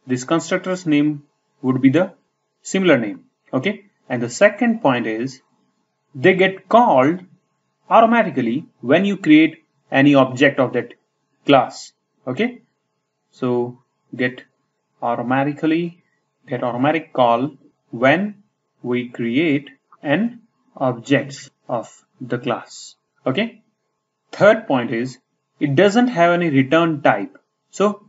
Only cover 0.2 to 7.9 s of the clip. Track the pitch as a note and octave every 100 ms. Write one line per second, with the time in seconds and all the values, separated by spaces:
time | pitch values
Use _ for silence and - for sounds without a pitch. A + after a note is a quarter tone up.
0.2 | - E3 - F#3 F#3 F3+ D#3+ D3 D3+ D3
1.2 | - _ _ _ B2+ C3 C3+ C#3+ F#3+ -
2.2 | _ _ _ _ - F#3+ F3+ C3 G#2+ F#2
3.2 | _ _ _ C3 F#3+ G#3 _ _ - B2
4.2 | A#2+ - G3+ - A#3+ A3 - A#2+ A2 A2
5.2 | C3 - _ _ _ _ _ _ _ C#3
6.2 | E3 F3+ F#3+ F#3+ - A3+ A#3 C3+ C#3 F#3
7.2 | - _ _ _ _ _ -